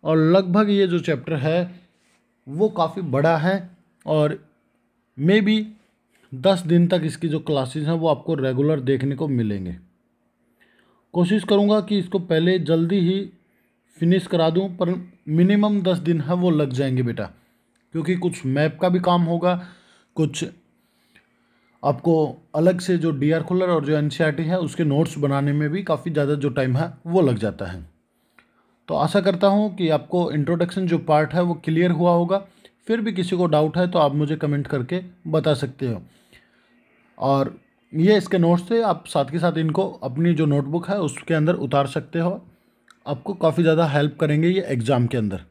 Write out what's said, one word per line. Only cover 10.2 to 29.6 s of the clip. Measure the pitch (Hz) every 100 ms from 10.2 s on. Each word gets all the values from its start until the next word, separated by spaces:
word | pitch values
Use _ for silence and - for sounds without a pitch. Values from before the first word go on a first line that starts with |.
| _ _ _ _ _ _ _ _ _
कोशिश | 170 180 214
करूँगा | 180 202 208 214
कि | 208 208
इसको | 180 196
पहले | 180 160 170 185
जल्दी | 147 165 165 196
ही | 175 190 202 _ _ _ _ _ _ _
फिनिश | 165 185 175
करा | 175 160
दूँ, | 165 196 175
पर | 175 180 - _ -
मिनिमम | 156 180 208 208 208
दस | 180 180
दिन | 156 165
है | 135 180
वो | 180
लग | 156 143
जाएंगे | 127 139 127
बेटा, | 120 113 101 - _ _ _ _ _
क्योंकि | 160 156 180
कुछ | 180 170 131
मैप | 135 156 160
का | 180
भी | 180
काम | 180 175
होगा, | 165 170 175 180 180 - _ _ _ -
कुछ | 156 - - - _ _ _ _ _ _ _ _ _ _ _ _
आपको | 131 131 165 165 151 - _ 156
अलग | 170 180
से | 185 175
जो | 156
डीआर | 147 143 160
खुल्लर | 160 180 185
और | 170 143
जो | 151
एनसीईआरटी | 147 - 156 147
है | 160 185
उसके | 160 -
नोट्स | 160 139 160 -
बनाने | 143 139 143
में | 143 151
भी | 165
काफ़ी | 190 156 -
ज़्यादा | 151 139 147
जो | 139
टाइम | 131 131 127
है | 165 - 165
वो | 175
लग | 151 117
जाता | 107 92 92
है। | 90 80 _ _ _ _ _ _ _ _ _ -
तो | 160
आशा | 151 202
करता | 185 180 196
हूँ | 202